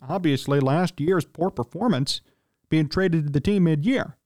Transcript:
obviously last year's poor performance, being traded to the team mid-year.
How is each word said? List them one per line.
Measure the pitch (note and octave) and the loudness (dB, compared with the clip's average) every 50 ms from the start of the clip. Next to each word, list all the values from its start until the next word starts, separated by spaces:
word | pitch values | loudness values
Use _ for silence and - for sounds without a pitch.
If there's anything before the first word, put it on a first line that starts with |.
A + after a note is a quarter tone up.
| C3 | -10
obviously | B2+ E3 G3+ F3 D#3 C#3 C3 - C#3+ C#3+ C#3+ | -6 -6 -2 0 0 0 0 0 0 0 2
last | C3+ C3 C#3 E3+ F#3 E3+ - - | 2 2 2 2 0 -2 -2 -4
year's | C#3+ E3+ F#3+ F3 - | -2 0 0 0 -2
poor | - _ - E3 F#3+ | -4 _ -4 -4 -4
performance, | - - A#2 - - E3 A3 B3 E3 B2 C#3 - - - - _ _ _ _ _ _ _ _ _ | -2 -4 -8 -8 -6 -2 0 0 2 2 0 -2 -4 -6 -8 _ _ _ _ _ _ _ _ _
being | D#3 D#3 D#3+ C#3 | 0 0 0 0
traded | - F#3+ F#3+ F#3 E3 E3 D3+ | 0 0 0 2 0 0 -2
to | D3 C#3 | 0 -2
the | D3 | -2
team | - G3 G#3 G3+ F3 | 0 0 2 2 4
mid-year. | E3 D#3+ D3 D3 A3 C4+ - - - - _ _ | 2 2 2 0 0 0 0 -2 -6 -10 _ _